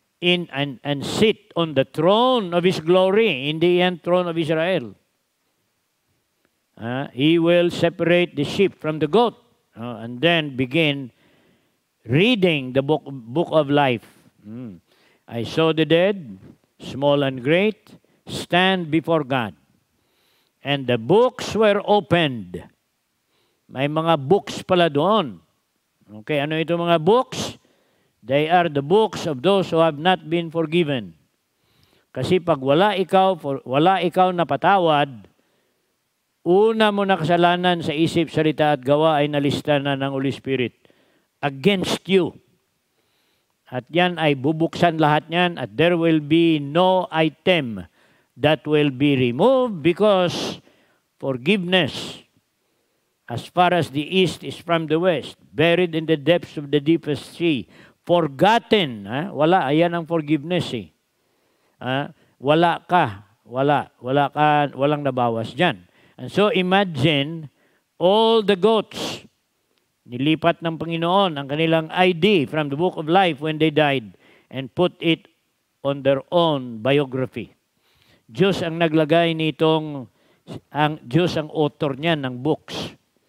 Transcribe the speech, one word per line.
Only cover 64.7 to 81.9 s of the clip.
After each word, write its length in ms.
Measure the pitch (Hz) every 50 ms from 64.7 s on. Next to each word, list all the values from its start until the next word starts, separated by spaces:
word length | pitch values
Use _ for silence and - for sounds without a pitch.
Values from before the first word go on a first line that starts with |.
| 113 123
walang 240 | 135 143 151 147 147
nabawas 480 | 139 120 127 120 117 113 113 110 -
dyan. 320 | 120 127 175 170 117 90 90 _ _ _ _ _ _
And 160 | - 127 123
so 160 | - 170 202 214 -
imagine 960 | 190 180 180 185 196 208 185 160 135 123 170 151 139 139 151 170 165 151 139 _ _ _ _ _ _ _ _ _ -
all 400 | 160 180 196 220 226 226 226 226 214 190
the 80 | 202
goats, 720 | 180 170 220 226 214 180 - - - - - - - - _ _ _ _ _ _ _ _ _ _ _ _ _ _ _ _ 117
nilipat 560 | 120 123 135 151 160 160 165 170 165 - 170
ng 160 | 165 160 147
Panginoon 560 | 160 165 165 165 165 170 180 202 202 180 156
ang 160 | 139 143 131
kanilang 400 | 143 151 165 165 160 160 160 160
I 240 | - 175 185 185 180
D 320 | 160 165 214 214 170 131 -
from 240 | 147 156 151 143
the 80 | 143 143
book 160 | 180 185 -
of 160 | - 160 147
life 320 | 170 196 196 175 151 120 147
when 160 | 160 156 151
they 160 | 156 160 151
died 400 | 147 151 143 139 131 113 98 87 _ _ _ _ _ _ _
and 240 | 120 131 135 120
put 240 | - - 180 175 - _ -
it 240 | 170 165 - - _ _ _ _ _ _ _ _ _ _ _ -
on 160 | 139 139 143
their 240 | 131 139 139 135 - _
own 480 | 175 175 170 165 151 139 127 123 117 107
biography. 720 | 107 131 139 147 147 131 127 131 131 117 - 123 98 - _ _ _ _ _ _ _ _ _ _ _ _ _ _ _
Diyos 400 | _ 113 117 185 196 175 - 180
ang 160 | 165 160 170
naglagay 560 | 170 165 151 160 156 143 160 170 170 165 165
nitong, 720 | 160 160 156 - - 160 160 160 160 156 151 147 139 120 - _ _ _ _ _ _ _ - - - - _
ang 320 | - 143 151 147 156 151 -
Diyos 320 | 123 127 160 180 156 -
ang 160 | 165 151 156
author 480 | - 160 151 143 - - 160 143